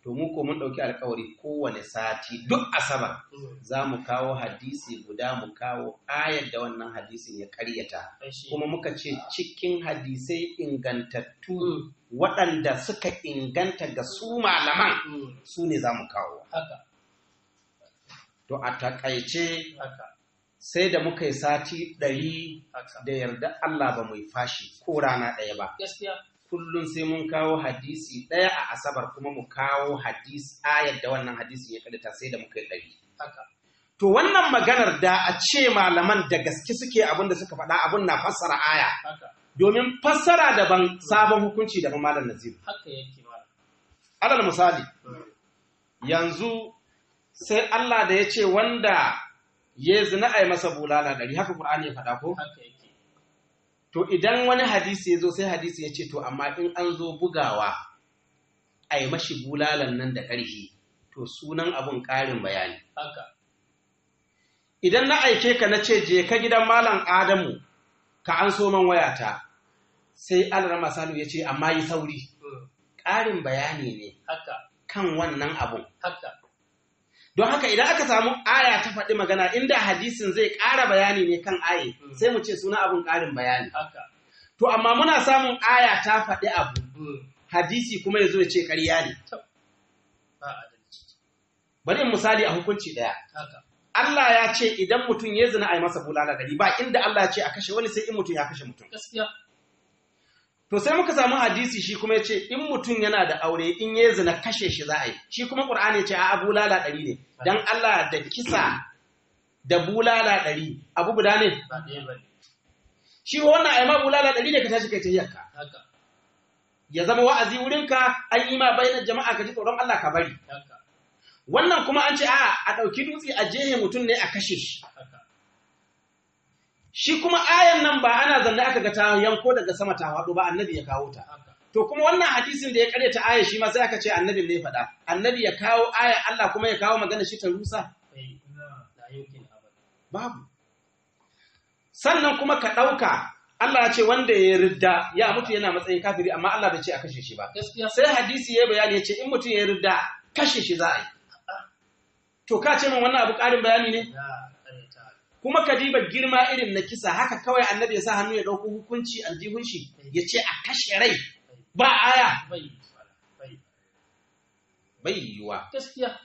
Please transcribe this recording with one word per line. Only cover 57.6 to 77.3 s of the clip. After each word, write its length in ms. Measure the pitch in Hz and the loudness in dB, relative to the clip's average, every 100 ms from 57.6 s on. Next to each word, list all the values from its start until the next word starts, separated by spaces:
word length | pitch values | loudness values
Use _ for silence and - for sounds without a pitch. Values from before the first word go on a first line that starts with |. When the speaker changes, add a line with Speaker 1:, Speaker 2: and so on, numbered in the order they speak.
| 104 92 - _ _ _ _ _ _ _ _ _ _ | -2 -4 -12 _ _ _ _ _ _ _ _ _ _
Speaker 1:
a 80 | 147 | -4
yi 100 | 131 | -2
mashi 340 | - - 156 127 | -4 -6 -10 -8
bulalan 500 | 147 151 151 131 123 | -2 -2 0 -2 -4
nan 160 | 131 | -4
da 80 | 127 | -6
ƙarfi," 480 | - 120 117 107 98 _ _ _ _ | -6 -8 -8 -12 -18 _ _ _ _
to, 100 | 135 - | -14 -14
sunan 460 | - 151 160 170 | -14 -8 -4 -4
abun 280 | 139 135 127 | -4 -6 -8
ƙarin 380 | 127 131 135 117 | -4 -4 -2 -4
bayani. 360 | 98 95 92 - _ - | -4 -4 -6 -8 _ -14
Speaker 2:
Haka. 280 | 151 - - _ _ _ _ _ _ _ _ _ _ _ _ _ _ _ | -12 -14 -20 _ _ _ _ _ _ _ _ _ _ _ _ _ _ _
Speaker 1:
Idan 260 | 180 226 262 | 2 4 4
na 80 | 208 | 4
aike 340 | 262 220 240 240 | 4 4 4 4
ka 80 | 214 | 4
na 120 | 208 | 2
ce, 220 | 208 214 156 | 4 2 4
"Je 160 | 180 175 | 2 4
ka 100 | 226 | 0
gidan 280 | 233 226 226 | 4 4 6
Malam 380 | 233 226 196 185 | 6 6 0 2
Adamu, 540 | 185 190 190 156 104 _ _ _ _ _ _ | 2 4 2 0 -8 _ _ _ _ _ _
ka 80 | - 165 | -4 0
an 60 | 196 | 0
so 200 | 196 202 | 2 2
man 160 | 196 185 | 4 4
wayata," 540 | 175 139 131 110 - - _ _ _ _ _ _ | 4 2 -2 -6 -8 -16 _ _ _ _ _ _
sai 340 | _ - 185 180 | _ 0 2 4
Alarama 400 | 190 185 170 165 | 0 0 -2 -2
Salihu 260 | 165 160 151 | -4 -6 -6
ya 60 | |
ce, 200 | 151 160 | -8 -6
"Amma 280 | 135 143 156 | -6 -2 0
yi 100 | 160 | 0
sauri." 380 | 156 165 151 135 - _ | -2 -4 -4 -10 -16 _
Speaker 2:
Mm. 280 | 143 131 131 _ _ _ | -20 -18 -20 _ _ _
Speaker 1:
Ƙarin 380 | 175 208 226 185 | -2 0 0 -2
bayani 540 | 139 131 147 151 127 107 | -4 -4 -4 -6 -8 -10
ne 200 | 104 _ - | -16 _ -12
Speaker 2:
Haka. 400 | 160 - 123 - _ - | -12 -10 -14 -16 _ -12
Speaker 1:
kan 180 | 202 185 156 | -4 -2 -2
wannan 380 | 165 151 151 156 | -4 -4 -6 -4
abun. 280 | 117 117 - _ | -6 -6 -12 _
Speaker 2:
Haka. 280 | 180 - - - _ _ _ _ _ _ _ _ _ | -10 -8 -16 -18 _ _ _ _ _ _ _ _ _